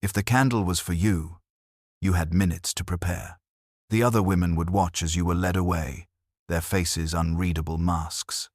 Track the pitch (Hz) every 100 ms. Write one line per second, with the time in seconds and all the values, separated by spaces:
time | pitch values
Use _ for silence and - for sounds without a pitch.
0 | 98 - 101 123 131 117 92 90 - 87
1 | 98 95 80 82 _ _ _ _ _ _
2 | 95 90 80 85 95 82 - - - 87
3 | 90 90 - - _ _ _ _ _ 110
4 | 120 113 95 95 87 82 82 95 90 -
5 | 85 80 87 87 90 90 90 85 73 67
6 | 87 _ _ _ _ 85 82 98 87 -
7 | 80 85 82 82 90 82 78 80 85 85
8 | 80 - - - -